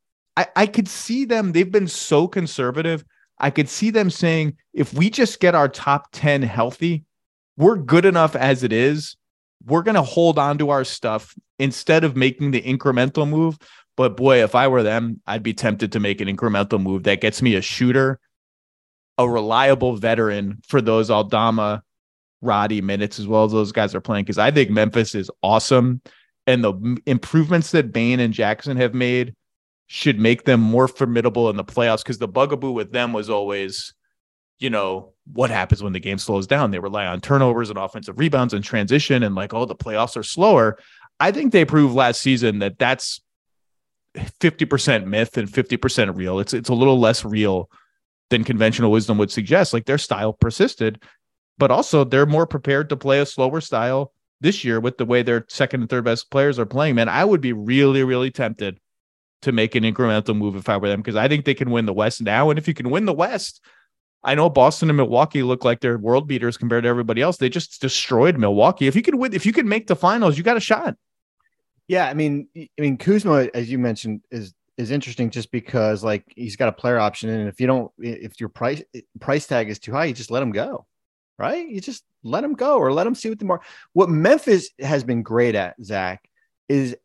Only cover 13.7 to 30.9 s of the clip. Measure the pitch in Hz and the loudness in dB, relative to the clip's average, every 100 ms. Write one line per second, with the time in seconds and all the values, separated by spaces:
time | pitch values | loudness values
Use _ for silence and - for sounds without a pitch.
13.7 | - _ - 127 98 135 127 104 123 135 | -20 _ -2 -2 2 4 6 4 2 2
14.7 | 127 107 113 117 110 - 110 110 107 117 | 2 2 0 -4 -8 -8 -6 -6 -2 -2
15.7 | 104 107 110 101 101 98 98 117 101 101 | -2 -4 -2 -2 -2 -4 -4 -2 0 0
16.7 | 107 95 95 101 101 107 - 127 98 - | -2 -2 -2 0 0 0 0 0 0 -2
17.7 | - 123 131 135 135 _ _ _ _ _ | -2 0 2 0 -2 _ _ _ _ _
18.7 | _ _ _ _ - 123 117 107 113 139 | _ _ _ _ -2 0 0 0 2 4
19.7 | 131 127 110 113 113 110 104 101 104 _ | 2 0 -2 -2 0 0 -2 -6 -10 _
20.7 | 139 113 113 110 107 101 110 113 110 104 | 0 2 2 2 0 0 0 2 0 -2
21.7 | 104 - _ _ _ _ _ 120 104 104 | -4 -10 _ _ _ _ _ -2 0 0
22.7 | 107 98 101 104 - 104 110 110 110 104 | -2 -2 -4 -4 -6 0 2 4 2 0
23.7 | 110 104 98 - 104 98 101 113 147 110 | 0 -2 -4 -4 -4 -2 0 2 4 2
24.7 | 107 110 120 107 107 92 - 98 113 - | 2 2 0 -2 -4 -10 -4 2 2 4
25.7 | 127 123 123 - _ _ _ - 127 110 | 4 4 -2 -8 _ _ _ 0 2 2
26.7 | 95 113 123 - 123 - 160 156 175 156 | 0 -4 -4 -2 -2 0 0 2 0 2
27.7 | 165 123 113 117 127 120 110 107 110 143 | 0 0 0 0 2 0 0 -2 -2 -4
28.7 | 127 123 123 123 123 123 - _ _ _ | -2 0 0 0 0 -2 -8 _ _ _
29.7 | _ _ - 151 107 113 120 - 120 110 | _ _ -4 -2 2 4 4 4 4 4
30.7 | 117 131 | 4 2